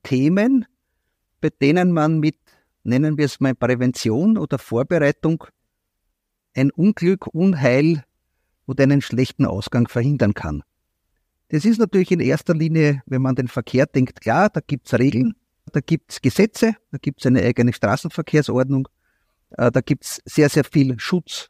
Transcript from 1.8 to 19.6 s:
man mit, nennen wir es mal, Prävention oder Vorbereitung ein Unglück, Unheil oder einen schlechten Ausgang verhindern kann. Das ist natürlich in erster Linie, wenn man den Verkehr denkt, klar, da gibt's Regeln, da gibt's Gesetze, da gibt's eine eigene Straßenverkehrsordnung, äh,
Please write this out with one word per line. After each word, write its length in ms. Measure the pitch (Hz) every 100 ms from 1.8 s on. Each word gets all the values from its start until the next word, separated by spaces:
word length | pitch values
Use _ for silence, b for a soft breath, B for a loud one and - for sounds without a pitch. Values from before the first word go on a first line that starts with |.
| 180
man 280 | 165 151 160
mit, 180 | 151 - _ _ _ _
nennen 340 | - 127 156 147
wir 80 | 147
es 140 | -
mal, 140 | 139
Prävention 840 | 127 120 123 127 - 113 117 202 214
oder 200 | 160 -
Vorbereitung 840 | - 113 - 170 143 - 160 160 - _ _ _ _ _ _ _ _ _ _
ein 160 | - 139
Unglück, 580 | - 196 - 175 190 -
Unheil 760 | 160 196 160 127 131 156 160 - _ _ _ _ _ -
oder 160 | 131
einen 180 | 135 143
schlechten 440 | - 120 127 - 135
Ausgang 420 | 92 - 120 117
verhindern 460 | 123 127 143 104
kann. 300 | - 80 73 - _ _ _ _ _ _ _ -
Das 160 | 156
ist 160 | 208 226
natürlich 320 | 214 190 180
in 80 | 175
erster 340 | 131 147 -
Linie, 480 | 160 160 160 147 139 -
wenn 160 | 131
man 140 | 131 127
den 120 | 123
Verkehr 380 | 127 - 127 151
denkt, 340 | 139 127 -
klar, 300 | 110 143 208
da 100 | 156
gibt's 340 | - 139 -
Regeln, 400 | 113 135 117 226 - _ _ -
da 80 | 151
gibt's 420 | - 165 - -
Gesetze, 540 | 131 - 220 - 226 214 _
da 60 | 135
gibt's 240 | 143 - 131
eine 160 | 127
eigene 300 | 107 120 120
Straßenverkehrsordnung, 1200 | - 104 127 165 - 151 151 143 120 131 135 135 _ _ _ _ _ _
äh, 200 | -